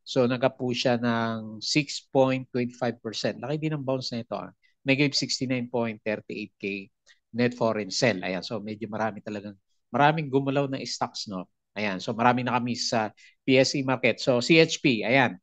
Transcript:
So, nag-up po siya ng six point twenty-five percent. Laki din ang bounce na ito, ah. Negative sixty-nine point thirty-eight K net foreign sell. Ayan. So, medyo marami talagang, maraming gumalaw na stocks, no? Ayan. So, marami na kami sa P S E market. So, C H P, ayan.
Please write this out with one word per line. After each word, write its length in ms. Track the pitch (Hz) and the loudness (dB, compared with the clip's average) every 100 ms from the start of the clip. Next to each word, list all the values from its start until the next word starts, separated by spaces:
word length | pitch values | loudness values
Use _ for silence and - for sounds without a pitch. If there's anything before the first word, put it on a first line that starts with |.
So, 240 | - 139 | -2 2
nag-up 320 | 123 127 131 - | 2 2 0 0
po 160 | 127 | -4
siya 240 | 120 131 120 | 0 2 2
ng 640 | 120 117 113 113 110 107 | 0 0 -2 -4 -8 -10
six 480 | - - 143 - _ | -2 -2 -2 -8 _
point 400 | 139 131 131 131 | 2 4 2 -2
twenty-five 560 | 127 123 - 123 113 | -2 -2 -2 -4 -4
percent. 320 | 113 104 117 107 | -8 -4 -4 -4
Laki 240 | 120 156 | -6 -4
din 160 | 156 151 | -2 -4
ang 80 | |
bounce 320 | 131 135 127 120 | -2 -4 -4 -8
na 80 | |
ito, 160 | 117 98 | -8 -8
ah. 80 | 92 _ _ _ | -10 _ _ _
Negative 320 | 135 135 147 | 0 4 4
sixty-nine 560 | - 123 - 127 127 123 | 2 -4 -4 -2 -2 -2
point 320 | 123 117 107 | -2 -2 -2
thirty-eight 560 | - 104 - - 104 _ | -4 -4 -6 -10 -10 _
K 320 | 101 98 98 _ _ _ _ 113 | -6 -6 -10 _ _ _ _ 0
net 160 | 123 | 0
foreign 320 | 123 113 107 98 | 2 0 0 -4
sell. 320 | 92 131 95 | 0 2 2
Ayan. 240 | 95 92 | -2 -6
So, 160 | - 113 | -6 -10
medyo 320 | 104 104 110 | -8 -10 -8
marami 320 | 107 110 104 | -4 -4 -4
talagang, 320 | - 104 104 101 _ _ _ | -10 -10 -12 -18 _ _ _
maraming 320 | 120 143 160 147 | 2 4 4 0
gumalaw 400 | 135 139 135 139 | 0 0 0 -2
na 160 | 135 | -4
stocks, 480 | - - 117 - - | -8 -6 -6 -6 -10
no? 160 | 92 87 _ _ - | -10 -10 _ _ -6
Ayan. 240 | 104 92 | -4 -4
So, 80 | - | -6
marami 320 | 110 120 123 | 2 2 2
na 160 | 123 123 | 0 -2
kami 160 | 123 | -2
sa 400 | 113 - 117 107 - - _ - | -4 -2 0 -2 -6 -20 _ 4
P 160 | 131 | 6
S 160 | 131 147 | 6 2
E 80 | 135 | -2
market. 320 | 127 120 107 | 0 0 0
So, 240 | - 123 | 2 2
C 160 | 123 165 | 6 6
H 240 | 160 - | 6 4
P, 240 | 160 113 101 | 0 2 2
ayan. 320 | 135 120 90 | 4 4 0